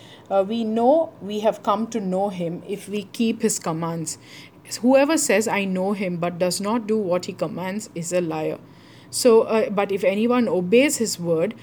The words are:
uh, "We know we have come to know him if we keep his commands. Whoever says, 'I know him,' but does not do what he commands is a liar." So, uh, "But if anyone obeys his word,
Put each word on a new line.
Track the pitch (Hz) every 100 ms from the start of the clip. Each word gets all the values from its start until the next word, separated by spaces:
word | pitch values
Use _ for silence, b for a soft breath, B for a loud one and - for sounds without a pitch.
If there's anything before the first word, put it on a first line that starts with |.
| B B B
uh, | 196 196
"We | 233
know | 220 220 240 320 320 -
we | 190 208
have | 214 208
come | 226 202 226
to | 226
know | 190 185 202
him | 180 170 175 -
if | 196 -
we | 208
keep | 190 - 226 226
his | 214 -
commands. | 180 160 170 170 156 - B B B B - -
Whoever | 247 269 285 320
says, | - 208 220
'I | 196 196
know | 185 190
him,' | 202 190 175
but | 175 170
does | 180 175
not | 202 233 208
do | 220
what | 190 180 180
he |
commands | 180 160 143 185 202 -
is | 170 170
a | 180
liar." | 165 156 156 - - B B B B
So, | - 254 226
uh, | 185 220 214
"But | 202 196
if | 190
anyone | 185 202 233 247 214
obeys | 180 180 233 294 -
his | 220 -
word, | 170 160 165 -